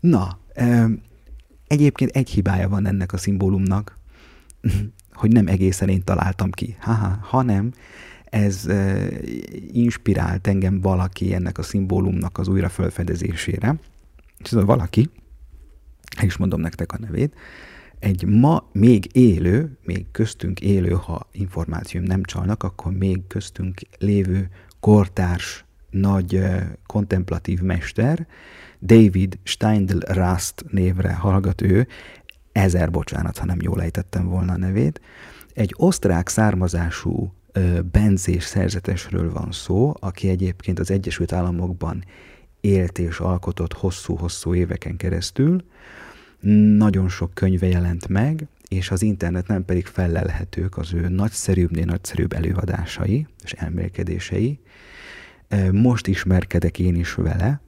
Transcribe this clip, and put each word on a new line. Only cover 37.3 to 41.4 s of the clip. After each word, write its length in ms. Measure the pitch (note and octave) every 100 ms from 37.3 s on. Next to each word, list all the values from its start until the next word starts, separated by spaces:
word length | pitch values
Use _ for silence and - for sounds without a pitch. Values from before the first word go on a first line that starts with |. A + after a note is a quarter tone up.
| - _
ö, 280 | - F#2 F2 F2
bencés 540 | F#2+ G#2+ F#2+ - F2
szerzetesről 880 | - - F#2 F#2 - F2+ - F2+ E2+
van 200 | E2+ E2
szó, 420 | F#2 - F2+ C3+ D3+
aki 280 | F#2+ F#2 G2
egyébként 500 | F2+ F#2 F2+ - F2+
az 120 | F#2
Egyesült 420 | G2 F#2 - F2
Államokban 720 | F2+